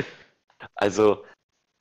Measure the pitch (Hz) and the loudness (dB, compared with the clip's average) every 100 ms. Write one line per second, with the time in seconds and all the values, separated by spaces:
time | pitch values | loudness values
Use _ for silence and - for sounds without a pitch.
0 | - - _ _ _ _ - - 101 95 | -6 -10 _ _ _ _ -16 -6 -4 2
1 | 107 98 - _ _ _ _ _ | 2 2 -6 _ _ _ _ _